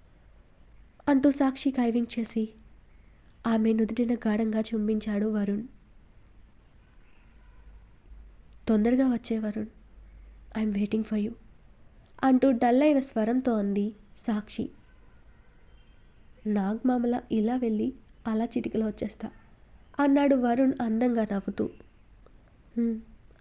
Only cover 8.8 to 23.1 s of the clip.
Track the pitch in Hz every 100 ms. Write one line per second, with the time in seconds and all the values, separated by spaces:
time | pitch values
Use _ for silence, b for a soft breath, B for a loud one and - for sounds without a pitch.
8.8 | 220 254 269 233 - 226 214 214 214 -
9.8 | - - - - - - - 220 214 202
10.8 | 208 220 214 214 214 240 - - - -
11.8 | - - - - 269 254 277 233 247 247
12.8 | 302 277 262 226 214 254 254 220 202 202
13.8 | 208 214 - - - 208 208 - - -
14.8 | - - - - - - - - - -
15.8 | - - - - - - 214 202 196 220
16.8 | 254 247 240 247 - 220 214 254 233 214
17.8 | 240 - - - 226 220 240 247 - 220
18.8 | 214 208 214 - 220 - - - - -
19.8 | - - 285 277 285 269 240 240 262 -
20.8 | 233 220 247 233 214 196 196 202 - -
21.8 | - - _ - - - - - - 233
22.8 | 233 220 -